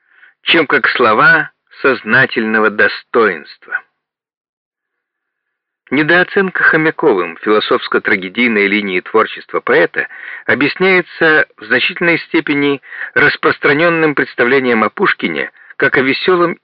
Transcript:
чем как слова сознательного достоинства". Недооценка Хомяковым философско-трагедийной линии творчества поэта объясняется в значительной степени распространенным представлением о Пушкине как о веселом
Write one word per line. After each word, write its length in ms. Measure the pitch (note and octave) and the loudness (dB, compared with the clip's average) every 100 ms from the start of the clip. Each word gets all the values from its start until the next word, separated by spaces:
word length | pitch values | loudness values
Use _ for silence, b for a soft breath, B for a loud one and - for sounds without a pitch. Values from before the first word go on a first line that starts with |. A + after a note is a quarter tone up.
| b b b b | b b b b
чем 260 | - E3 C#3+ | -2 0 0
как 220 | C#3 - | 0 0
слова 600 | - A2+ A2 D#3 D#3+ D3+ _ _ - | 0 2 4 4 2 0 _ _ -4
сознательного 920 | C3+ A#2 G#2+ B2+ C3 B2 A2 A2 G#2+ | -2 -2 0 0 0 -2 -2 0 0
достоинства". 1080 | G#2 G#2 - - B2 G#2 D#2+ C#2 - - - - _ _ _ _ _ _ _ _ _ _ _ _ _ _ _ _ _ _ _ _ | 2 0 -2 -2 0 2 0 -10 -20 -10 -10 -10 _ _ _ _ _ _ _ _ _ _ _ _ _ _ _ _ _ _ _ _
Недооценка 720 | C3 D#3 F3 F3+ G3+ F#3+ - | -2 2 2 2 0 -2 0
Хомяковым 760 | - D#3+ D#3 - D#3 G2 E2+ E2 | 0 2 0 0 0 0 -2 -6
философско-трагедийной 1300 | G#2+ G#2+ - B2+ - A2 A2 G#2 F#2 G#2+ A#2+ G#2+ G2 | 0 0 0 -2 -2 -4 -2 -2 -4 -2 0 2 0
линии 320 | G#2 G2 F2+ | 0 -2 -4
творчества 580 | - A2 G2+ - - F2 | -2 0 0 -4 -10 -6
поэта 480 | - C#3 E3 - - B B B - | 0 2 0 -2 -10 B B B -4
объясняется 1040 | A2 G#3 - F#3 F#3 E3+ - E3 D3+ - _ | -2 -2 0 0 0 -2 0 2 2 0 _
в 80 | G#2+ | -4
значительной 520 | B2 - F3+ E3+ D#3 | -2 -2 -2 -2 -2
степени 600 | - E3 D3+ C#3+ C#3+ C#3 B B B | -2 -2 -2 0 0 -2 B B B
распространенным 1000 | - C#3+ - - - D3+ C#3+ E3+ E3 D#3 | 0 0 2 -2 0 0 2 2 2 0
представлением 720 | C#3+ C3+ - A#2+ C#3 B2+ A2+ | 0 -4 -2 0 2 2 0
о 60 | G#2+ | 0
Пушкине 600 | - E3 - A#2+ D2 - B B - | 0 -2 -2 -4 -6 -8 B B -2
как 180 | C#3 D3 | 0 2
о 60 | |
веселом 580 | C3 - - F3+ E3+ - | 0 0 0 2 0 -4